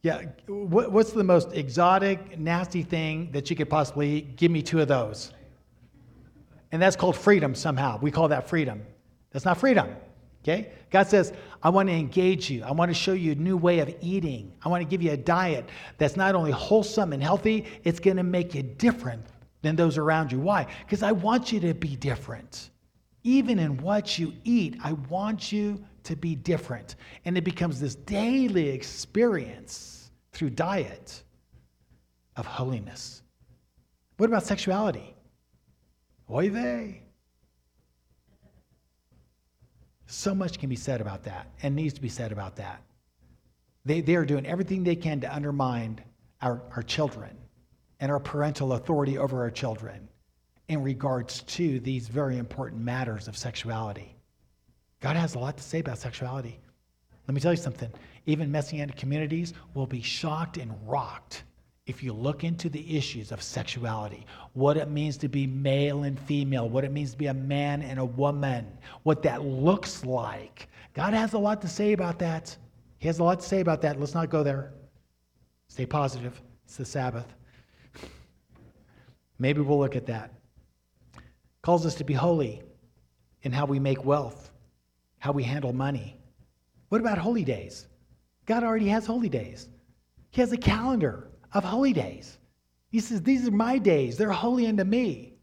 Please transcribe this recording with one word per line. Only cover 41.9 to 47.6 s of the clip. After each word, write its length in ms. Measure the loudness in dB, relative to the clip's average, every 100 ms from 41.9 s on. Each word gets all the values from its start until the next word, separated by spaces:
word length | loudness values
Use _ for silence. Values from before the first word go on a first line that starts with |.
| -4
to 60 |
be 80 | -8
said 220 | -6 -8
about 240 | -6 -10 -12
that. 260 | -14 -14 _ _ _ _ _ _ _ _ _ _
They, 160 | -2 0
they 160 | 4 4
are 100 | 4
doing 200 | 0 0
everything 400 | -2 -2 0 2
they 100 | 2
can 240 | 0 -2
to 140 | -4 -4
undermine 640 | -4 0 0 0 -4 -8 -14 _ _ _
our, 220 | -4 -2 -6
our 100 | -8
children 540 | -4 -2 -2 -2 -16 -18 -20 _